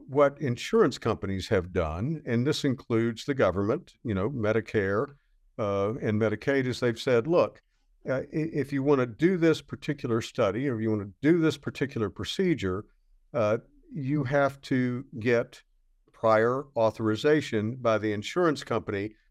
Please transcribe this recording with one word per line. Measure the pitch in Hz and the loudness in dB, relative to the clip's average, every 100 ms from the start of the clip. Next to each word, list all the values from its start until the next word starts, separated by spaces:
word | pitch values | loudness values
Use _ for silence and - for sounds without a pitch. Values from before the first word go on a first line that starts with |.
| - | -4
what | 135 143 139 | 2 2 2
insurance | 147 123 - 226 175 - | -4 -4 0 4 4 2
companies | 117 101 98 95 90 | -2 -2 -4 -6 0
have | 104 90 | 0 0
done, | 90 80 80 123 160 135 | -2 -2 -2 -4 -6 -2
and | 117 127 | 0 0
this | 151 | 0
includes | 143 123 - 113 117 117 - | -2 -4 -2 0 0 -2 -4
the | |
government, | 131 101 87 101 131 - _ | 2 2 2 0 -2 -6 _
you | 127 | -4
know, | 95 104 | -2 -2
Medicare, | 139 107 110 - 110 95 101 135 139 _ _ _ - | -2 0 0 0 -2 0 0 -4 -10 _ _ _ -6
uh, | 104 101 101 123 | -2 0 -2 -2
and | 127 107 | -2 0
Medicaid, | 110 104 - 139 127 | 0 0 0 0 0
is | 117 | 0
they've | 123 113 | -2 0
said, | - 120 131 | 2 2 4
"Look, | 170 104 - _ _ _ _ - | 2 2 -2 _ _ _ _ -6
uh, | 131 | -4
i-, | - | -4
if | 165 160 156 135 | -6 -4 -4 -2
you | 143 | -2
wanna | 135 143 123 | 2 2 2
do | 110 170 185 | 0 0 4
this | 160 147 | 2 2
particular | - - - 143 123 113 | -4 -10 -8 -6 -2 -2
study, | - - 107 101 139 | -2 0 0 0 -2
or | 113 | -2
if | |
you | 110 | -2
wanna | 107 101 - | -2 -4 0
do | 143 175 | 2 4
this | 160 - | 2 0
particular | - - 139 135 104 | -8 -6 -4 -2 -4
procedure, | - 101 - 185 143 98 92 - _ _ _ _ | -4 -6 -2 0 0 -2 -4 -8 _ _ _ _
uh, | 147 107 117 - _ - | -2 0 0 -4 _ -14
you | 233 135 147 | -8 -2 -2
have | 127 143 139 139 | 0 2 0 -2
to | - 131 123 123 - 113 | -2 0 0 -2 -8 -4
get | 110 117 - - _ _ _ _ _ | 2 2 0 -10 _ _ _ _ _
prior | _ 113 110 113 131 143 - | _ 4 4 4 0 -4 0
authorization | 110 - 110 107 147 156 139 110 107 131 | 0 2 0 2 2 2 2 -2 -2 -2
by | 117 110 | 0 0
the | 107 | 0
insurance | 104 101 175 175 135 | -2 -4 0 0 0
company, | - 113 101 101 104 - _ | -4 -4 -2 -4 -6 -10 _